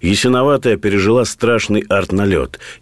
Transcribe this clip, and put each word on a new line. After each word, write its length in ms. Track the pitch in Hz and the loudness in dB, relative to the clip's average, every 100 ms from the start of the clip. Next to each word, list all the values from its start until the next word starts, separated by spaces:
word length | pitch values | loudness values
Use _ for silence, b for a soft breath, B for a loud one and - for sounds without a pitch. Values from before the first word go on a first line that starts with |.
Ясиноватая 760 | 87 98 123 127 135 139 135 104 | -2 0 2 2 2 2 0 0
пережила 480 | 107 101 95 120 | 0 0 2 2
страшный 560 | 113 - 117 117 - 107 - | 0 -2 0 0 0 -2 0
артналёт. 720 | 98 90 92 101 87 64 - B B | -2 0 -2 0 0 -2 -8 B B